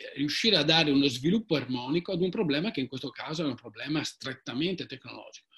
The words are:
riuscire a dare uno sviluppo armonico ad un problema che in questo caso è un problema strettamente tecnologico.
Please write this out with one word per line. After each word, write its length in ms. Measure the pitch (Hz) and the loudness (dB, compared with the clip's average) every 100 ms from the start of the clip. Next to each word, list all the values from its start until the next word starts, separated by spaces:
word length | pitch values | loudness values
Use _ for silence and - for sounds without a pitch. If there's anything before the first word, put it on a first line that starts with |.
| - - | -10 -4
riuscire 400 | 143 - 226 165 | -2 0 4 4
a 80 | |
dare 260 | 147 160 151 | 6 4 6
uno 160 | 139 139 | 6 4
sviluppo 500 | 123 143 220 - 151 | 2 2 2 2 -2
armonico 560 | 123 127 123 160 180 | 0 -4 -2 -2 -2
ad 80 | 185 | 0
un 80 | 185 | 0
problema 420 | 208 180 143 170 | 0 0 0 -2
che 100 | 156 | -4
in 80 | 127 | -6
questo 200 | 131 135 | -6 -10
caso 340 | - 127 156 | -10 -8 -4
è 40 | 151 | -4
un 80 | |
problema 500 | 120 117 107 131 151 | -6 -10 -12 -4 -4
strettamente 800 | - - 139 123 - 123 175 175 | -4 -8 -12 -10 -8 -2 -2 -2
tecnologico. 640 | 127 127 123 110 104 - _ | -8 -12 -14 -16 -16 -20 _